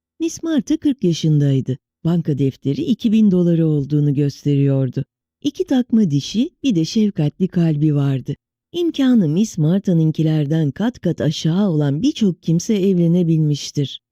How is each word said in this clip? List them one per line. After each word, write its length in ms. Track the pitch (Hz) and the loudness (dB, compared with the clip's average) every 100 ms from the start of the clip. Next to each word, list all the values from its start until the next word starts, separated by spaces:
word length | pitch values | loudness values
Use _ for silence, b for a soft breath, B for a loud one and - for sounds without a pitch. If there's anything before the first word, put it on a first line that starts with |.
| _ - | _ -8
Miss 240 | 320 - | -8 -6
Martha 340 | 330 311 - 311 | -4 -2 -2 -2
kırk 260 | 294 254 | -2 0
yaşındaydı. 760 | 175 160 165 151 143 135 120 131 _ _ 160 | -2 0 0 2 2 0 -2 -8 _ _ -2
Banka 320 | 175 160 135 | -2 -2 -2
defteri 460 | 139 - 139 139 | -2 -2 -6 -4
iki 280 | 330 226 226 | -4 -2 0
bin 200 | 220 214 | 2 4
doları 360 | 180 175 165 160 | 4 2 2 2
olduğunu 460 | 151 139 147 147 | 0 0 0 0
gösteriyordu. 920 | 139 143 - 143 143 139 135 131 131 - _ _ _ | 0 -2 -2 -2 0 2 0 -2 -4 -8 _ _ _
İki 200 | 285 - | -8 -6
takma 480 | 370 262 247 220 190 | -2 -2 2 2 2
dişi, 380 | 143 - 202 294 _ | 0 -2 -4 -4 _
bir 120 | 269 170 | -2 0
de 100 | 160 | 0
şefkatli 600 | 226 208 180 147 - 185 | 0 0 0 -2 -2 -2
kalbi 480 | 175 165 147 151 143 | 0 0 2 0 0
vardı. 400 | 139 135 120 135 _ _ _ | 0 -2 -6 -12 _ _ _
İmkanı 560 | 349 339 - 262 240 156 | -4 -2 0 2 2 2
Miss 280 | 160 226 - | 0 -2 0
Martha'nınkilerden 1120 | 151 190 196 165 160 156 156 156 139 160 147 | 0 0 0 2 2 0 0 0 0 0 -2
kat 280 | - 226 - | -2 -4 -4
kat 220 | 175 156 | -4 -2
aşağı 480 | 135 - 160 175 208 | -4 -2 -2 0 0
olan 320 | 151 143 143 | 0 0 0
birçok 420 | 262 - 202 160 | -2 0 -2 -2
kimse 320 | - 165 - 208 | -2 -2 0 0
evlenebilmiştir. 1300 | 196 180 170 175 170 160 151 143 - - 135 - _ | 2 2 2 2 2 2 0 -2 -4 -4 -6 -8 _